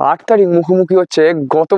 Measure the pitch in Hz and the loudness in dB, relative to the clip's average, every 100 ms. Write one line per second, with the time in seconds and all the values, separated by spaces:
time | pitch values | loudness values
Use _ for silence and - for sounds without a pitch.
0 | 139 165 - 220 185 170 160 185 180 185 | -4 -2 0 0 2 0 0 -2 0 -2
1 | 180 - 156 165 135 156 165 | 0 0 0 0 -2 -2 0